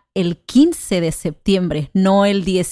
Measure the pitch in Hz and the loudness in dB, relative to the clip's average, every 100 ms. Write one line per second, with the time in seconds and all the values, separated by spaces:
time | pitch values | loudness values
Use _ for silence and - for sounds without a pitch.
0 | _ 190 175 - - 247 320 330 - 185 | _ -4 -4 -4 0 2 4 2 -4 -2
1 | 165 - 170 151 - 190 175 151 139 190 | -2 -4 -8 -6 0 0 0 -4 -4 0
2 | 190 196 202 196 180 185 180 | 2 4 2 0 -2 -2 -2